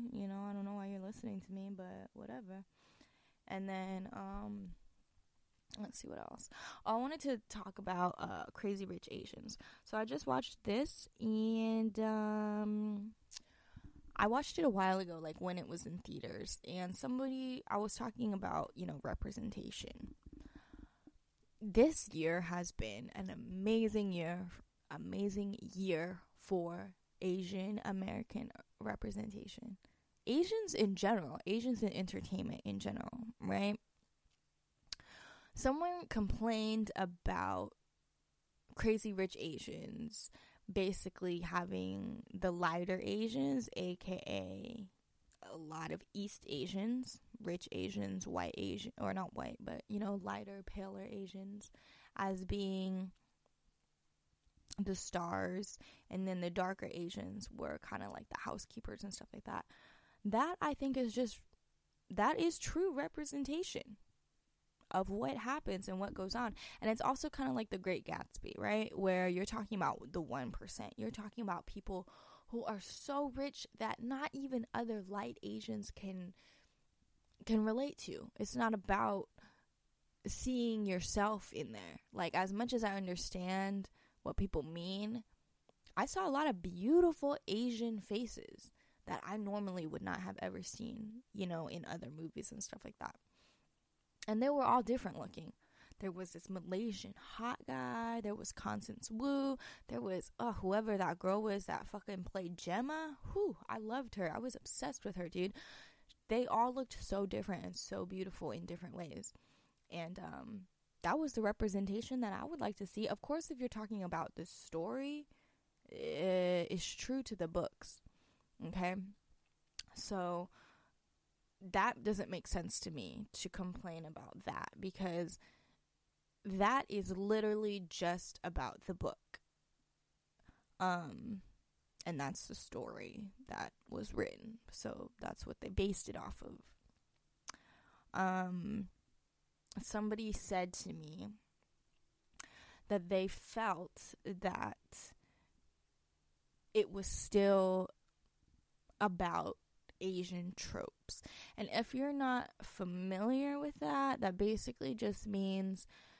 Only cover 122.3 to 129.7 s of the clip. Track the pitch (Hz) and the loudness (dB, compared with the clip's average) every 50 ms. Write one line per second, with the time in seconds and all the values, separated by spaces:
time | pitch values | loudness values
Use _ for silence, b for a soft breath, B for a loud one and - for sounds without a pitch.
122.3 | 185 170 - - - 180 165 175 - - - 185 160 143 98 85 - - 208 - | -6 -6 -2 -2 -2 -2 0 0 -2 -2 -2 -2 -4 -6 -6 -6 -8 -8 -10 -8
123.3 | - - - 180 - - 185 180 175 165 - 180 165 165 160 156 160 - - - | -6 -6 -6 -6 -4 -4 -4 -4 -6 -6 -8 -8 -8 -8 -10 -10 -10 -12 -12 -12
124.3 | - - - - - - - - - - 190 190 - - 190 180 165 170 175 165 | -14 -8 -6 -4 -4 -4 -4 -6 -6 -6 -6 -4 -2 0 0 2 2 2 2 0
125.3 | - b b b b b b b b b b _ _ _ _ _ _ _ _ _ | -2 b b b b b b b b b b _ _ _ _ _ _ _ _ _
126.3 | _ _ - 208 190 190 202 214 254 277 - - - 202 185 180 190 185 202 202 | _ _ -4 -2 4 6 8 8 8 6 4 2 0 0 2 0 0 2 4 6
127.3 | 214 214 214 214 214 214 214 208 202 196 180 160 - - 185 170 180 185 - - | 6 6 6 6 4 4 4 2 2 0 -2 -6 -2 2 2 2 2 2 -2 -8
128.3 | - - - 139 170 151 131 123 - - - - 180 180 - - - - _ _ | -10 -6 -6 -2 0 0 0 0 -4 -6 -6 -6 -2 0 -2 -2 -2 -4 _ _
129.3 | - - _ _ _ _ _ _ | -18 -18 _ _ _ _ _ _